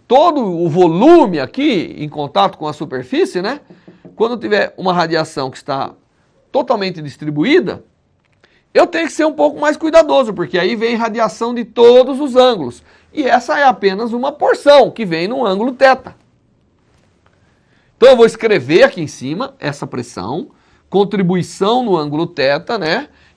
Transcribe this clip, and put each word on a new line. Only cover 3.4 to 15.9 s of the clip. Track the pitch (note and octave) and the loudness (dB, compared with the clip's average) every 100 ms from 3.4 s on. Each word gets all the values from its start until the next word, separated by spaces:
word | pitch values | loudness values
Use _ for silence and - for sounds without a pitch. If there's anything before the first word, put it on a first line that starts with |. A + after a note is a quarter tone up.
né? | G3 C4 _ - - - F3 - | -6 -8 _ -20 -20 -20 -16 -4
Quando | A3+ | -4
eu | A#3+ | -2
tiver | G#3+ G3+ - - | -4 -2 -2 -4
uma | F#3 | -2
radiação | F3 D#3+ D#3+ D#3 - C3+ | -2 0 -2 -4 -6 -8
que | - | -10
está | - C#3 A2+ - _ _ _ _ _ | -8 -8 -8 -12 _ _ _ _ _
totalmente | C4 D4 A3+ F#3+ D#3+ | -4 -2 -2 -4 -8
distribuída, | D3 - D3+ D3 G#3 E4+ F3 F#2+ _ _ _ _ _ _ _ _ _ | -14 -12 -8 -2 2 2 0 -10 _ _ _ _ _ _ _ _ _
eu | B3 F4 | 0 0
tenho | E4 E4 | -2 -6
que | |
ser | - D#4 | -2 -2
um | |
pouco | D4+ D4 D4 | 0 -2 0
mais | D4 D4+ | -4 -2
cuidadoso, | D#4+ E4 D#4 C#4 A#3 | 2 4 4 2 0
porque | E3+ E3 E3+ | -4 -4 -2
aí | F#3 A#3 | -2 -2
vem | A3+ A#3 | -2 -2
radiação | A#3 A3 A3 A3 A#3 | -4 -2 -4 -2 -6
de | A#3+ | -6
todos | A#3 - A#3+ B3 C4 C4 | -6 4 6 6 4 -2
os | D4 B3 | -2 2
ângulos. | B3+ G#3+ B2 - _ _ _ | 2 2 -6 -10 _ _ _
E | - | -6
essa | B3+ A#3+ B3 D4 | 0 0 0 0
é | |
apenas | C#4 G3+ G3 F#3+ A#3 | 2 2 -2 -2 -6
uma | A#3+ C#4 | -4 -6
porção | C#4+ - - C#4+ C#4+ G3 | -2 -2 0 6 6 4
que | - G3+ | 0 -6
vem | D#3+ F#3 | -4 -4
no | C4+ A3+ | -4 -4
ângulo | F#3+ B3 | -2 -4
teta. | B3 C4+ | 2 2